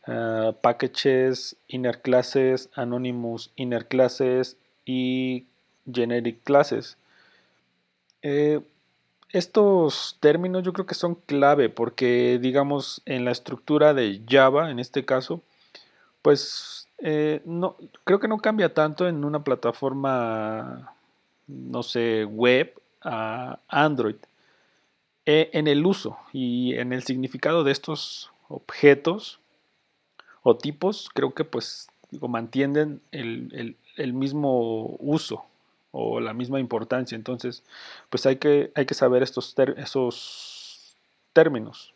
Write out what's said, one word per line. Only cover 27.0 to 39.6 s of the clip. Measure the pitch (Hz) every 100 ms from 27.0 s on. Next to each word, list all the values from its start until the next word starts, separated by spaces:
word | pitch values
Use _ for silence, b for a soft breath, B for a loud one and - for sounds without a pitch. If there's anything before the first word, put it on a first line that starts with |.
significado | 123 131 127 127 147 165
de | 139
estos | 139 - 151 - - - _ _
objetos | 143 - - 147 139 160 202 - - _ _ _ _ _ _ _ _ b b
o | 131 113
tipos, | 147 147 185 208 -
creo | - 135
que, | -
pues, | 156 117 - - - _ _
digo, | 139 123
mantienen | 117 117 131 139 147 151 143 _
el, | - 117 117 127
el, | - 117 - _ -
el | 135
mismo | 127 135 147 143 127 117 110 117 -
uso | 139 156 - - - _ _ _ _
o | - 113 117
la | 120
misma | 120 123 139
importancia. | 123 113 113 127 123 113
Entonces, | 110 123 - - B B B B B
pues, | 127
hay | 139 135
que, | 151 143 -
hay | - 135
que |
saber | 143 131 127
estos | 127 - -
ter-, | -